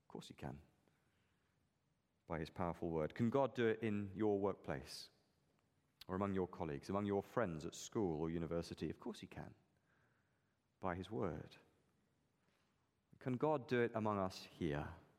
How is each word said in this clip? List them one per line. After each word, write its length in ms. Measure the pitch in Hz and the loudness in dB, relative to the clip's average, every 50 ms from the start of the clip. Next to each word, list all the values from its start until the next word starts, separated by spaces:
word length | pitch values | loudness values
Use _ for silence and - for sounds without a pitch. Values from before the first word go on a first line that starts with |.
Of 60 | _ | _
course 200 | _ - - - | _ -12 -12 -12
he 60 | - - | -12 -12
can, 240 | - - 67 67 73 - - _ _ _ _ _ _ _ _ _ _ _ _ _ _ _ _ _ _ _ _ _ _ _ _ _ _ _ _ _ _ _ | -8 -8 -8 -8 -8 -14 -20 _ _ _ _ _ _ _ _ _ _ _ _ _ _ _ _ _ _ _ _ _ _ _ _ _ _ _ _ _ _ _
by 120 | - 85 80 | -4 -4 -4
his 100 | 80 - | -4 -6
powerful 400 | - - 92 85 82 - 87 85 | -2 -2 -2 -2 -2 -2 -2 0
word. 240 | 82 80 76 76 - | 2 2 0 0 0
Can 160 | - 120 113 | 0 0 4
God 240 | 113 139 139 123 - | 4 4 2 2 2
do 140 | 123 117 | 2 2
it 120 | 110 107 - | 2 2 2
in 280 | 117 110 104 101 101 95 95 | 0 -2 0 -2 -4 -4 -2
your 240 | 95 107 107 101 98 | 2 2 4 4 4
workplace 720 | 101 98 87 - - - 78 67 67 - - - - - _ _ _ _ _ _ _ _ _ _ _ _ _ _ _ _ _ _ - | 2 0 0 -2 -4 -4 -4 -4 -4 -10 -12 -12 -12 -14 _ _ _ _ _ _ _ _ _ _ _ _ _ _ _ _ _ _ -6
or 80 | - 92 | -2 0
among 180 | 92 101 98 95 | 0 2 2 2
your 140 | 95 90 | 2 0
colleagues, 420 | 87 - - 90 78 71 69 - - | 0 -2 -4 -2 -2 -2 -4 -4 0
among 160 | 98 101 104 | 0 2 2
your 160 | 101 98 98 | 4 2 2
friends 440 | - - - 127 113 92 82 76 73 | 2 2 2 2 2 2 0 -4 -4
at 100 | 85 - | -6 -8
school 440 | - - - - 117 104 87 80 76 | -8 -12 -4 0 0 2 2 2 2
or 80 | 82 82 | 0 0
university? 580 | 85 85 85 76 82 85 82 - 87 - 85 78 | 0 0 0 0 0 -2 -2 -4 -6 -4 -4 -4
Of 100 | - - | -4 -6
course 200 | - 240 214 - | -8 -8 -8 -8
he 80 | 196 | -12
can, 260 | - - - - - - _ _ _ _ _ _ _ _ _ _ _ _ _ _ _ _ _ _ _ _ _ _ _ _ _ | -12 -10 -12 -12 -12 -14 _ _ _ _ _ _ _ _ _ _ _ _ _ _ _ _ _ _ _ _ _ _ _ _ _
by 140 | - 92 85 | -2 0 0
his 160 | 92 92 - | 0 -4 -6
word. 460 | 110 127 117 85 78 - - - - - - _ _ _ _ _ _ _ _ _ _ _ _ _ _ _ _ _ _ _ _ _ _ _ _ _ _ _ _ _ - - | -4 -2 -2 -2 -2 -4 -8 -12 -16 -20 -20 _ _ _ _ _ _ _ _ _ _ _ _ _ _ _ _ _ _ _ _ _ _ _ _ _ _ _ _ _ -20 -6
Can 140 | - 135 127 | -2 -2 2
God 340 | 120 147 151 156 143 117 | 2 4 4 4 2 2
do 140 | - 127 123 | 4 4 6
it 100 | 120 117 - | 6 4 4
among 240 | 110 107 107 104 | 2 2 4 4
us 300 | 101 95 95 - - - - - | 4 2 2 0 -6 -14 -14 -4
here? 300 | - 90 76 71 73 76 82 85 - - - _ | -2 0 2 2 0 -2 -4 -8 -12 -18 -20 _